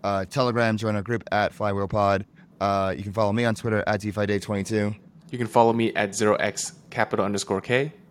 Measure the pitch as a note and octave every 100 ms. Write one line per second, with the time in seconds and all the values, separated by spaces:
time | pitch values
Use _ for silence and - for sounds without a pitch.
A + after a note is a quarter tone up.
0 | G2+ G2 F#2+ C#3+ B2+ A#2+ A#2 G#2+ A2 G#2
1 | F#2+ A#2 - G#2 G2+ - G#2 G2 G2 G#2+
2 | G2+ G2 G2+ - - - G2+ G2 F#2+ F#2
3 | G2+ G2 G#2 G#2+ A#2+ A2 A#2+ G#2+ - G#2
4 | G#2+ G2+ G#2 G2+ - G#2 F#2+ G#2+ G#2 G#2+
5 | - - - B2 A#2 B2 A#2 A#2 A2+ -
6 | G2+ F#2 G#2+ G2+ G2+ - - - - -
7 | G#2+ G#2 G2 G2+ - F#2+ - B2 D3 -
8 | -